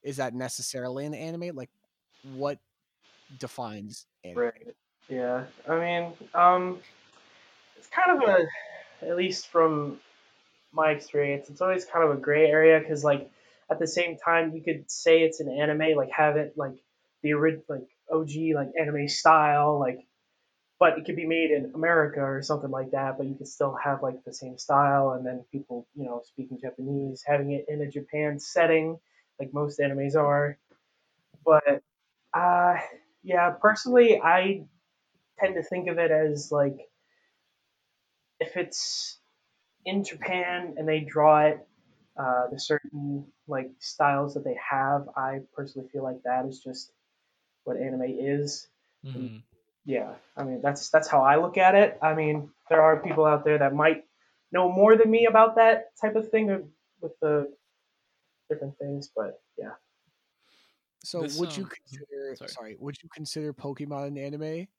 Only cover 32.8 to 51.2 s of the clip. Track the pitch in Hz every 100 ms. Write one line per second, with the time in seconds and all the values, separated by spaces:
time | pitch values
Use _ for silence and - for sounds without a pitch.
32.8 | - - _ _ 180 180 175 - 208 214
33.8 | 254 247 233 190 151 175 190 196 156 _
34.8 | _ _ _ _ _ _ 190 170 156 180
35.8 | 175 165 165 156 156 147 143 147 143 139
36.8 | - _ _ _ _ _ _ _ _ _
37.8 | _ _ _ _ _ _ 160 - 170 -
38.8 | - - - - _ _ _ _ _ _
39.8 | - 196 196 160 - 180 175 180 175 147
40.8 | 156 156 147 156 151 151 151 151 - _
41.8 | _ _ _ - 135 123 123 143 - 151
42.8 | 147 147 143 143 143 _ - 139 131 -
43.8 | - - 147 139 143 143 143 120 - 139
44.8 | 135 143 143 - 131 135 131 - 139 135
45.8 | 127 139 131 127 123 127 131 131 131 127
46.8 | - _ _ _ _ _ _ _ - 120
47.8 | 131 131 127 131 135 143 147 - - _
48.8 | _ _ 135 131 127 110 _ _ _ _
49.8 | - 123 107 107 _ - 135 127 139 143
50.8 | - 156 156 147